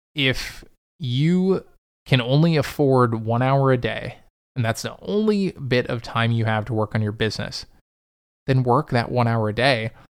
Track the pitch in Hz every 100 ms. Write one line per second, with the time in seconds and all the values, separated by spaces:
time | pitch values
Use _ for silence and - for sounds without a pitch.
0 | _ 151 135 123 - - - _ _ _
1 | 131 123 160 180 190 190 - _ _ _
2 | - 127 120 143 170 156 - - 139 131
3 | 120 113 110 117 127 139 135 127 113 110
4 | 107 - _ _ _ 131 113 113 113 -
5 | - 208 214 208 190 - 131 123 120 123
6 | - 117 113 117 113 110 104 110 107 110
7 | 107 110 110 - - - - _ _ _
8 | _ _ _ _ - 131 123 123 139 123
9 | - 123 117 117 107 107 131 120 110 -
10 | -